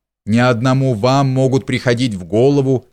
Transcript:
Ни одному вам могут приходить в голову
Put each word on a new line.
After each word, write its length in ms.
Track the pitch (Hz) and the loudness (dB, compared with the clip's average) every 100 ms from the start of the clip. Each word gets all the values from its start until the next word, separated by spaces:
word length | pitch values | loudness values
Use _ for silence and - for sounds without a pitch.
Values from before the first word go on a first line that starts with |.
| _ _ - | _ _ -2
Ни 120 | 113 | 0
одному 560 | 123 110 131 131 135 | 2 0 0 0 0
вам 340 | 113 123 135 135 | 0 0 2 0
могут 360 | 131 131 135 | 0 0 0
приходить 500 | - 123 127 120 127 | -2 -4 -2 -2 -2
в 100 | 98 | -4
голову 640 | 87 104 131 143 131 127 - | -4 2 2 2 0 -2 -4